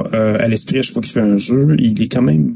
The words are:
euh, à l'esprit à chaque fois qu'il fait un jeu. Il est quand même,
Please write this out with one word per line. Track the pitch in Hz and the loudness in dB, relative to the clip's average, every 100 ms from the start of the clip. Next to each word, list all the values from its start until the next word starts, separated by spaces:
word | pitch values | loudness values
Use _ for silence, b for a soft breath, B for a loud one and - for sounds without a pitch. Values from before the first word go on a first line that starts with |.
| - | -2
euh, | 113 110 107 | -2 0 0
à | 117 | 0
l'esprit | 107 - 131 | -2 -2 -2
à | |
chaque | - | -2
fois | 120 | -4
qu'il | - | -4
fait | 123 | 0
un | 104 101 | 0 0
jeu. | 107 131 147 151 | 0 2 2 2
Il | 113 107 | 2 0
est | 113 | -2
quand | 127 | 0
même, | 135 156 131 | 2 2 0